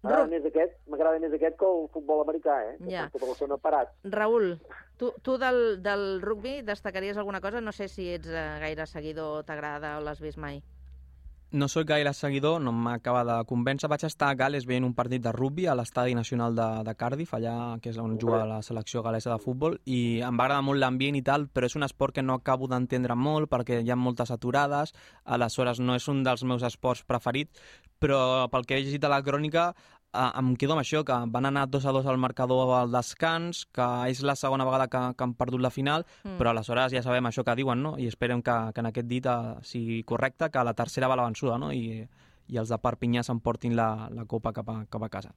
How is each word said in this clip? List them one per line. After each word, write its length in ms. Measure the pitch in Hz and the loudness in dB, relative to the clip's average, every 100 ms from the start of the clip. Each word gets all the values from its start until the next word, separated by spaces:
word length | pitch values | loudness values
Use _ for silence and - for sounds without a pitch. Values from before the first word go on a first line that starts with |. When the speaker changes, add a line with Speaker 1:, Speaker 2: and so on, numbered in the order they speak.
Speaker 1:
M'agrada 220 | 202 151 160 | 4 4 4
Speaker 2:
Ru- 60 | |
Speaker 1:
més 120 | 165 147 | 2 0
aquest, 260 | 156 170 - - | 2 0 -2 -10
m'agrada 320 | 147 160 160 | 0 2 2
més 160 | 160 151 | 0 0
aquest 240 | 160 160 | 0 2
que 80 | 190 | 2
el 180 | 175 151 | 2 -2
futbol 320 | 160 147 151 | -8 0 2
americà, 320 | 147 156 160 139 107 | 2 0 0 0 -2
eh? 60 | 151 | -8
Que 100 | 175 | -8
Speaker 2:
Ja. 160 | 180 147 | -6 -6
Speaker 1:
estan 140 | 135 | -6
tota 100 | 131 | -6
l'estona 280 | 123 139 139 | -4 -4 -2
parats. 340 | 165 151 123 - | 2 2 0 -6
Speaker 2:
Raül, 540 | 196 208 214 233 190 170 - - - _ | -6 0 2 2 2 -2 -12 -20 -20 _
tu, 140 | 247 - | -6 -4
tu 160 | - 262 | -2 0
del, 440 | 254 254 233 196 | 2 2 2 0
del 380 | 196 202 196 190 | 0 0 -2 -4
rugby 400 | 190 214 226 285 | -4 -4 -6 -8
destacaries 560 | 214 202 208 190 196 208 | -6 -6 -6 -6 -4 -4
alguna 220 | 202 190 | -4 -4
cosa? 200 | 190 - | -4 -6
No 100 | 220 | -8
sé 160 | 208 196 | -8 -10
si 220 | - 180 | -8 -6
ets, 180 | 175 160 | -6 -6
eh, 200 | 165 156 151 | -6 -4 -6
gaire 280 | 156 156 156 | -6 -6 -8
seguidor, 560 | 165 151 156 156 151 | -8 -8 -6 -6 -6
t'agrada 540 | 151 151 151 147 151 151 | -6 -8 -6 -6 -6 -6
o 20 | |
l'has 180 | 147 147 | -6 -8
vist 160 | 151 156 | -10 -10
mai. 260 | 147 143 - - - - - - - - - | -10 -10 -14 -20 -20 -20 -20 -20 -20 -20 -4
Speaker 3:
No 140 | 147 139 | 0 2
soc 160 | 160 156 | 0 2
gaire 260 | 151 147 139 | 2 2 0
seguidor, 420 | 143 139 147 165 | -2 2 2 2
no 120 | 135 | 0
m'acaba 480 | 117 117 120 - 123 | 0 0 -2 0 2
de 120 | 120 117 113 | 2 0 0
convèncer. 420 | 120 123 139 151 | 0 0 0 -2
Vaig 160 | 147 160 | -2 -2
estar 240 | - 143 | 0 0
a 40 | 135 | 2
Gal·les 300 | 131 143 123 | 2 0 0
veient 180 | 127 | 0
un 120 | 127 120 | 2 0
partit 240 | 120 127 | 0 0
de 100 | 117 | -2
rugby 360 | 113 135 151 180 | 0 -2 0 2
a 60 | 127 | 2
l'Estadi 380 | 117 - 123 120 | 0 0 2 0
Nacional 380 | 113 120 117 117 | 0 0 0 2
de, 80 | 113 110 | 0 0
de 120 | 110 110 | -6 -4
Cardiff, 380 | 120 139 170 117 | -4 -2 -4 -2
allà 400 | 117 117 120 117 | -2 -4 -6 -6
que 120 | 117 | -6
és 60 | 113 | -4
on 160 | 113 110 | -2 0
juga 220 | 113 113 | 2 2
Speaker 1:
Hombre. 80 | 110 110 | 0 -4
Speaker 3:
la 60 | |
selecció 400 | 107 113 107 120 113 | -6 -6 -4 -4 -2
gal·lesa 240 | 113 120 | -2 -2
de 60 | 113 | -2
futbol, 380 | - 127 156 - - | -2 0 0 -2 -2
i 340 | 127 120 117 123 | 0 2 0 0
em 80 | 120 | 2
va 120 | 127 | 2
agradar 160 | 143 139 | 2 2
molt 160 | 139 | 2
l'ambient 340 | 131 127 135 143 | 2 2 0 0
i 60 | |
tal, 240 | 131 143 143 | 2 0 0
però 220 | - 123 | 0 0
és 60 | 151 | 0
un 60 | 139 | -4
esport 300 | - 139 139 | 0 -2 0
que 100 | 131 | 0
no 160 | 131 | 0
acabo 240 | - 131 131 | 0 0 2
d'entendre 460 | 123 123 127 123 120 | 0 0 0 0 2
molt 360 | 139 151 151 | 2 2 2
perquè 300 | 127 123 120 117 | 0 2 0 2
hi 60 | |
ha 20 | 123 | 2
moltes 360 | 123 120 117 | 2 0 -2
aturades, 640 | 117 123 135 143 143 156 - - - - | -2 0 2 2 0 -2 -6 -20 -20 -4
aleshores 540 | 120 117 - 123 120 | 0 0 2 0 2
no 140 | 127 123 | 2 0
és 120 | - | 0
un 140 | 139 131 | 0 2
dels 160 | 120 | 2
meus 200 | 127 123 120 | 0 0 -2
esports 400 | - 127 123 - | -2 -2 -2 -2
preferits, 480 | 120 - 131 147 - - - _ _ | 0 0 -2 -4 -12 -20 -20 _ _
però 480 | 147 135 127 127 123 | 2 4 4 4 2
pel 160 | 127 120 | 0 0
que 80 | 135 | 0
he 60 | |
llegit 220 | 139 143 143 | 0 0 2
a 40 | |
la 80 | 139 | 2
crònica, 520 | 139 143 151 165 175 - - - _ | 2 0 2 2 2 -2 -20 -20 _
eh, 180 | - 127 - | 0 0 2
em 180 | 127 123 | 2 2
quedo 140 | 139 156 | 2 2
amb 60 | |
això, 180 | 131 156 139 | 2 0 2
que 100 | 123 117 | 0 0
van 140 | 120 135 | 0 0
anar 160 | 139 135 | 2 0
dos 140 | 139 135 | 0 2
a 60 | 135 | 2
dos 100 | 135 | 2
al 120 | 131 | 0
marcador 540 | 127 123 127 127 127 127 | 0 0 2 4 4 4
al 160 | 120 | 4
descans, 720 | 123 120 - 165 165 170 170 - | 0 -2 -2 0 0 -4 -8 -8
que 140 | - 123 123 123 | -2 0 0 -2
és 100 | 127 | 0
la 140 | 139 139 | 0 0
segona 300 | 135 135 131 | 0 2 2
vegada 240 | 131 131 | 2 2
que, 100 | 131 127 123 | 0 -2 -2
que 60 | |
han 100 | 127 | -4
perdut 280 | 120 123 127 | -2 -2 2
la 80 | 127 | 0
final, 320 | - 139 156 175 - | 0 0 0 -2 -14
Speaker 2:
Mm. 120 | 202 180 | -12 0
Speaker 3:
però 120 | 117 | 2
aleshores 400 | 113 107 120 131 | 2 2 2 2
ja 100 | 127 | 2
sabem 220 | 123 123 123 | 2 2 2
això 180 | 110 123 | 0 0
que 100 | 120 | 0
diuen, 260 | 135 120 | 2 0
no? 140 | 151 143 | 0 -2
I 100 | 120 | -4
esperem 340 | - 120 123 | -2 0 0
que, 80 | 120 120 113 110 | 2 0 0 -4
que 60 | |
en 40 | 117 | -4
aquest 200 | 113 120 | -2 -2
dit, 180 | 123 131 | -2 0
eh, 300 | 120 117 117 | 0 -2 -8
sigui 400 | - 123 113 113 | -8 -6 -4 -4
correcte, 460 | - 117 131 - 160 | -2 0 0 0 0
que 120 | 131 | 2
la 100 | 120 | 0
tercera 340 | 113 117 - 127 | 0 -2 2 2
va 80 | 131 | 4
la 80 | 120 | 2
vençuda, 320 | 107 135 120 | 0 0 0
no? 140 | 147 | -2
I, 320 | 135 113 110 110 _ - _ - | -4 -4 -8 -12 _ -20 _ -6
i 100 | 120 | -4
els 120 | 113 | -2
de 80 | 117 | 0
Perpinyà 460 | 123 117 120 120 | 0 0 0 2
s'emportin 500 | 120 117 120 117 123 117 | 0 -2 0 0 0 2
la, 340 | 110 110 110 | 2 0 -6
la 140 | 113 110 | -10 -6
copa 260 | 113 113 | -4 -2
cap 160 | 110 107 | -4 -6
a, 160 | 110 107 | -8 -6
cap 120 | 113 | -8
a 60 | 110 | -6
casa. 220 | 98 98 | -8 -12